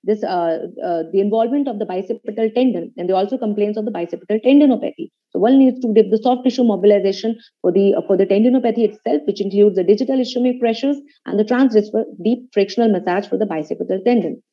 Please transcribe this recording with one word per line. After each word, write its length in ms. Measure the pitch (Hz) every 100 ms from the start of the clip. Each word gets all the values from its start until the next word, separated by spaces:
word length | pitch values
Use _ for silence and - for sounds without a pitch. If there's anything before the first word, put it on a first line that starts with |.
this, 200 | - 214
uh, 340 | 208 180 170 160 - -
uh, 180 | 175 170 165
the 80 | 190
involvement 480 | 202 220 226 285 277
of 100 | 208
the 60 | 208
bicipital 640 | 185 196 - - 214 226
tendon, 380 | 220 262 175 170 -
and 120 | 180
they 40 |
also 260 | 190 190 262
complains 380 | 226 208 208 214
of 80 |
the 80 | 214
bicipital 520 | 196 170 175 - 214
tendinopathy. 680 | 233 285 294 247 - - - _ _
So 80 | -
one 220 | 208 269
needs 180 | 262 254
to 140 | 247
give 160 | 214 202
the 80 | 214
soft 240 | 247 247
tissue 220 | 254 247
mobilization 760 | 240 196 202 202 190 196 220 233 _ _
for 100 | 185
the, 240 | 180 196
uh, 80 | 180 165
for 80 | 190
the 100 | 196
tendinopathy 520 | 196 233 254 240 233
itself, 440 | 214 - - 147 -
which 120 | -
includes 360 | 190 196 208 185
the 80 |
digital 340 | 180 208 254 262
ischemic 400 | 247 254 247 254
pressures 380 | 233 226 277 285 - _
and 140 | - 202
the 60 |
transverse 440 | 214 247 269 214 208 214 - -
deep 240 | 180 247 -
frictional 380 | - 196 - 226
massage 380 | 190 185 180 196
for 100 | 190
the 80 | 208
bicipital 560 | 160 151 160 - 185
tendon. 380 | 202 240 170 - _